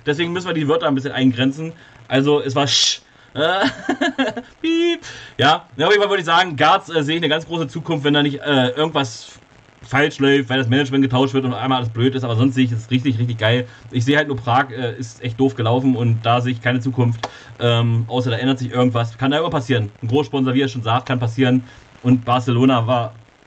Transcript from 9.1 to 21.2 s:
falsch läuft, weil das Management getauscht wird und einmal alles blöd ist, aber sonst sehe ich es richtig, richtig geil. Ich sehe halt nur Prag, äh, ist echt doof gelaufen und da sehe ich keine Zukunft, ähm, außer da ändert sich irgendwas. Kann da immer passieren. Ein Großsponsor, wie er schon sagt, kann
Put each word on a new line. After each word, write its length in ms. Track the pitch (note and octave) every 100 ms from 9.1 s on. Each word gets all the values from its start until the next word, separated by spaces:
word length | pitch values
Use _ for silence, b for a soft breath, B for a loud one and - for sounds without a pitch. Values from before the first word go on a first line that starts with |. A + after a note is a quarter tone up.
| - - - _ - - _ -
falsch 320 | C3+ D#3 C#3+
läuft, 320 | C#3 C#3 A#2+
weil 80 | C3
das 100 | A#2
Management 360 | C3+ C#3 C3+
getauscht 300 | C3 B2+ C3+
wird 100 | C3
und 100 | B2+
einmal 240 | G#2+ C3 B2+
alles 120 | A#2
blöd 240 | A2+ C3
ist, 100 | C3
aber 100 | A#2+
sonst 220 | A2+ C3+ B2+
sehe 80 |
ich 80 | B2+
es 180 | A2+ -
richtig, 280 | B2+ C3+ A2
richtig 200 | A#2+ A2+
geil. 280 | A2 F3 B3 B -
Ich 120 | B2+
sehe 120 | A#2+ D3
halt 100 | D3
nur 100 | A#2+
Prag, 340 | A#2 B2+ C3+
äh, 280 | A#2+ A#2+ G#2+
ist 240 | A#2+ -
echt 160 | A#2+ A2+
doof 160 | C3+
gelaufen 400 | C3 A2 B2 C3+
und 260 | A#2 A#2+ A2+
da 160 | A#2 A#2+
sehe 120 | B2
ich 80 | A#2
keine 200 | B2 B2
Zukunft, 480 | B2+ B2 A#2 A2+ B B B -
ähm, 440 | A#2+ A#2 A#2 A#2 A2+
außer 220 | B2 A#2+
da 60 | A2+
ändert 220 | C3 B2+
sich 140 | B2
irgendwas. 440 | B2 B2 A#2 A2+ -
Kann 140 | C3
da 80 | D3
immer 120 | E3+
passieren. 420 | D#3 A#2+ A#2+ G#2 -
Ein 60 | A2+
Großsponsor, 440 | C#3 C#3+ C#3 C3
wie 100 | B2+
er 60 | C3+
schon 140 | A#2+
sagt, 240 | A2 B2 -
kann 140 | B2+